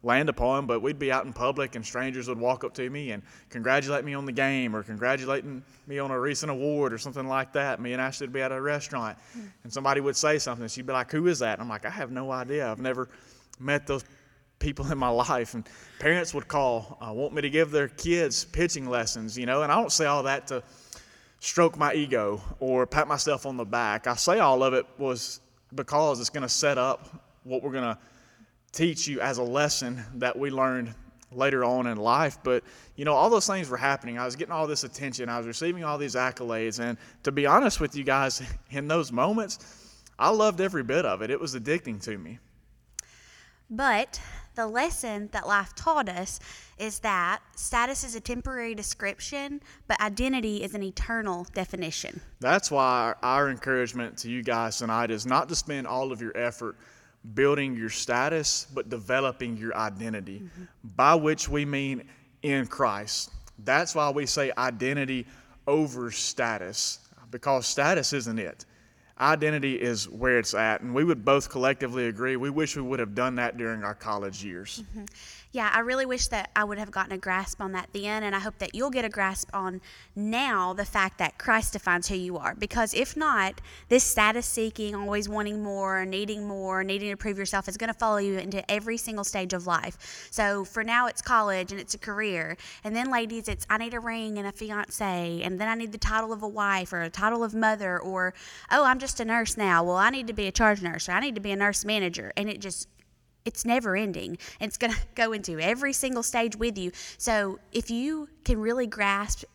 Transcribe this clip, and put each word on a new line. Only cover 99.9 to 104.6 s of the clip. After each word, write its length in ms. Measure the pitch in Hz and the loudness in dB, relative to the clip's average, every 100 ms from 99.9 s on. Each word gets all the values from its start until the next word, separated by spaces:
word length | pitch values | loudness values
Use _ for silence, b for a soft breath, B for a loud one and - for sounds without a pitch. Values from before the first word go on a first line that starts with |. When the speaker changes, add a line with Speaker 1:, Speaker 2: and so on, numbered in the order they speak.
| 180 | 6
Speaker 2:
I 140 | 214 | 4
need 160 | 269 233 | 4 -4
to 80 | |
be 140 | 214 196 | -2 -2
a 40 | |
charge 300 | - 220 208 | 6 6 6
nurse, 260 | 175 170 - | 0 -4 -2
or 40 | |
I 80 | 180 | 0
need 160 | 285 214 | 0 -4
to 40 | |
be 120 | 202 | -4
a 40 | 196 | 2
nurse 260 | 202 202 | 2 2
manager." 480 | 208 214 185 175 101 - | 0 0 0 -4 -8 -4
And 140 | 202 | -4
it 100 | 208 | -6
just, 280 | 101 - - _ _ _ _ _ | -8 -10 -12 _ _ _ _ _
it's 200 | - - | -10 -4
never 300 | 233 247 226 | 2 2 2
ending. 420 | 190 214 170 92 170 B B | 0 0 -4 -8 -10 B B